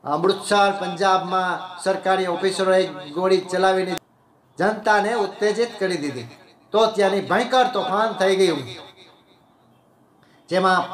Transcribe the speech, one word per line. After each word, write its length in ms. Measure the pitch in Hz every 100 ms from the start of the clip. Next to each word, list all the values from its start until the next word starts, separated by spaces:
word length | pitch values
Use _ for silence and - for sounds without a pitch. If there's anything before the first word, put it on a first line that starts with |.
અમૃતસર, 680 | 139 151 180 196 - 202 202
પંજાબમાં 880 | 190 180 170 196 190 180 185 180 170 - -
સરકારી 440 | 190 185 185 190 185
ઓફિસરોએ 560 | 175 190 190 190 185 175 147 147
ગોળી 360 | 151 185 190 185
ચલાવીને 440 | 185 190 190 185 185 _ _ _ _ _ -
જનતાને 540 | 185 214 220 208 202
ઉત્તેજિત 580 | 233 196 - 208 208 233 -
કરી 180 | 190 175
દીધી, 320 | 143 127 117 - - _ _
તો 80 | 208 220
ત્યાંની 420 | 202 196 196 135
ભયંકર 360 | 185 240 254 254
તોફાન 460 | 208 175 190 220
થઈ 220 | 202 190 190
ગયું, 260 | 185 147 120 - - - 180 _ _ _ _ _ _ _ _ _ _ _ _ _ _
જેમાં 340 | 180 185 185 175